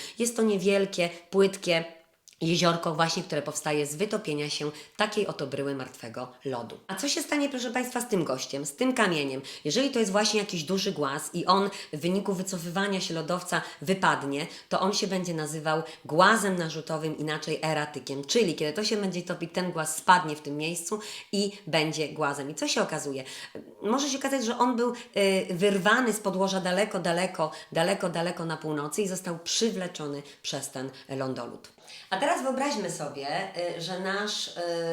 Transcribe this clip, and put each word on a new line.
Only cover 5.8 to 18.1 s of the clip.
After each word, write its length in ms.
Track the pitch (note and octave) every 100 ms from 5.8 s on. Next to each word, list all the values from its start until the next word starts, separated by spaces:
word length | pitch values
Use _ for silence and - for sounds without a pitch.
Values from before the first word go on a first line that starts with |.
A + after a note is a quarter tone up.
| B2+ - A#2+ B2 B2 - C#3
lodu. 320 | B2 A2+ - -
A 80 | F#3+
co 140 | C#4+
się 120 | E4
stanie, 280 | C#4+ D4 C#4+
proszę 220 | C4 A#3+
państwa, 300 | B3+ B3 A#3+
z 60 | A#3
tym 160 | F#3+
gościem, 420 | C#3+ C3 - C#3 D3+
z 100 | -
tym 180 | B3+
kamieniem? 480 | B3+ G#3 D#3+ C#3 C3 - - D3+
Jeżeli 260 | F#3 C#4
to 80 | B3
jest 120 | G#3
właśnie 280 | G3 G#3+ G#3+
jakiś 240 | G3+ F3+
duży 280 | D3 F#3+ G3
głaz 380 | D3+ C#3 D3 -
i 120 | F3 D#3+
on 240 | F#3+ G3+ - -
w 60 | D3+
wyniku 340 | E3 F#3+ G3+
wycofywania 680 | F3+ F#3 F3+ E3+ F3 G3+ F#3+
się 120 | -
lodowca 480 | E3 D#3 F3+ - E3+ - -
wypadnie, 640 | C#3+ F#3+ F3 C#3+ C#3 C#3 E3+ - -
to 100 | F#3
on 140 | F#3+
się 140 | G3 G3
będzie 260 | F#3 F3+
nazywał 500 | D#3+ D3+ D#3 D#3 D#3 D#3+ - B2
głazem 500 | D#3 F#3+ A3 G3 F3+
narzutowym, 640 | D#3+ D#3 - D#3 D#3 D#3
inaczej 420 | D3+ D#3 D#3+ D#3
eratykiem. 640 | D#3+ D3+ D3 C#3 -